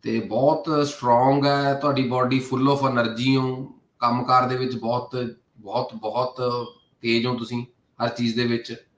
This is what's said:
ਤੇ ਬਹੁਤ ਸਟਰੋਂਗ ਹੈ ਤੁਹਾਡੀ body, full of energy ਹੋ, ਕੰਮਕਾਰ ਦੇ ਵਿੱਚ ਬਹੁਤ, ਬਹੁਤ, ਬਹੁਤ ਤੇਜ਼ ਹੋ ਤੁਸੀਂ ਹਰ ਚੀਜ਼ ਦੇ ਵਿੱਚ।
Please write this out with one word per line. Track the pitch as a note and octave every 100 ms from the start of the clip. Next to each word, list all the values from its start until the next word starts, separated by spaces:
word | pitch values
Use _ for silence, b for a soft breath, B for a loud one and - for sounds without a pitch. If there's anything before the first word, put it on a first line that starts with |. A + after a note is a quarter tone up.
ਤੇ | A#2 A2+
ਬਹੁਤ | G#2 A2 C#3 D#3 E3 D3+ C#3+
ਸਟਰੋਂਗ | - B2 A#2+ C3 C#3 C#3
ਹੈ | C#3 C#3+
ਤੁਹਾਡੀ | C#3 D3 C3 B2
body, | B2+ B2+ C3 B2+
full | B2+ C3+
of | C#3
energy | C3+ B2 A#2 A2 C3 C3+
ਹੋ, | C3 B2+ B2+ - _ _
ਕੰਮਕਾਰ | A#2+ A#2+ B2 B2+ B2
ਦੇ | B2+
ਵਿੱਚ | B2+ A#2
ਬਹੁਤ, | A2+ A#2+ - B2+ A#2+ - _ _
ਬਹੁਤ, | G2+ A#2 B2 A2+
ਬਹੁਤ | A2 A#2 B2+ - B2 A#2+ A#2+ - _ _
ਤੇਜ਼ | A#2 A#2 B2
ਹੋ | A#2
ਤੁਸੀਂ | A2+ A#2+ B2 _ _ _
ਹਰ | A#2
ਚੀਜ਼ | - A#2+ A2+
ਦੇ | A#2+
ਵਿੱਚ। | A#2 - A#2 _